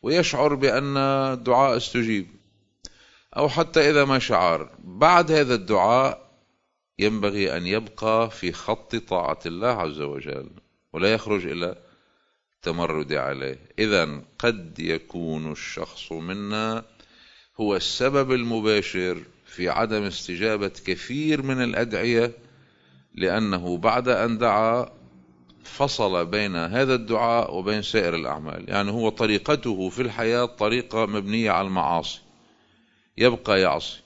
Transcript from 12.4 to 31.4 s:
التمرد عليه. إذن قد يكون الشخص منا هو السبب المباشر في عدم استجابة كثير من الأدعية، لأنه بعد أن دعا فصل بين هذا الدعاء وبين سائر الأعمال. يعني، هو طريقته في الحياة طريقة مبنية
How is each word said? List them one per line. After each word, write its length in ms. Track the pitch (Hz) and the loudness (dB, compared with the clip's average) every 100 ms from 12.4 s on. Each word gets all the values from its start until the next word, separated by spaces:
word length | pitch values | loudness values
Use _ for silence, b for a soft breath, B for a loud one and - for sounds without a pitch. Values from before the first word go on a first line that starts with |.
| b _ | b _
التمرد 580 | 85 82 85 78 71 | -6 -4 -2 -2 -2
عليه. 460 | 73 65 69 67 65 - - | -2 -2 -4 -8 -10 -14 -2
إذن 440 | 107 98 80 73 - _ | 2 2 2 -4 -14 _
قد 400 | 120 110 82 80 | 0 0 -8 -8
يكون 720 | 82 82 - 90 82 78 78 | -4 -4 -6 -8 -6 -4 -6
الشخص 600 | 76 - - 82 - - | -10 -12 -10 -12 -12 -12
منا 720 | 82 82 98 101 107 110 110 - b b b b b b - | -10 -8 -8 -6 -4 -4 -4 -10 b b b b b b -4
هو 180 | 107 98 | 0 0
السبب 560 | - - 127 139 135 | 0 0 2 2 2
المباشر 920 | 127 120 113 107 107 95 95 90 85 76 _ - | 0 0 0 2 2 2 -2 -2 -4 -8 _ -20
في 240 | - 90 | -6 -2
عدم 340 | 69 113 107 | 0 0 0
استجابة 640 | 101 92 - 87 110 107 98 - - | -4 -8 -10 -4 -2 0 -2 -6 -6
كثير 560 | 90 - 135 151 151 | -6 -4 -4 -2 -2
من 220 | 135 131 | -2 -2
الأدعية، 680 | 123 - 117 104 113 117 120 - b b b b b b b - | -2 -2 -2 -2 2 2 2 -2 b b b b b b b -4
لأنه 640 | 90 98 110 92 87 87 | 0 2 0 -2 -2 0
بعد 300 | 107 117 127 | 2 2 2
أن 300 | 110 117 113 | 0 0 0
دعا 520 | 117 101 110 120 120 - - - _ _ _ - | 2 4 2 0 -2 -10 -20 -20 _ _ _ -20
فصل 640 | - - 139 - 104 92 85 | -20 -2 -2 0 0 0 0
بين 300 | 104 104 87 | -2 -2 -2
هذا 400 | 82 110 135 127 | -2 0 2 0
الدعاء 600 | 110 113 117 117 - 87 | 0 0 2 2 0 -4
وبين 260 | 92 107 | -2 -4
سائر 340 | 101 113 87 82 | 0 0 0 -2
الأعمال. 540 | 65 76 76 85 92 | -4 -6 -8 -10 -4
يعني، 220 | 98 101 | -2 -2
هو 180 | 110 113 | 0 -2
طريقته 800 | 107 113 104 - 151 127 98 92 | 0 0 0 0 -2 0 -2 -4
في 120 | 110 | -2
الحياة 440 | 123 110 113 120 120 | -6 -2 0 0 0
طريقة 600 | - 107 123 120 113 107 | 0 0 0 -2 -2 0
مبنية 460 | 104 98 110 | -2 -2 -2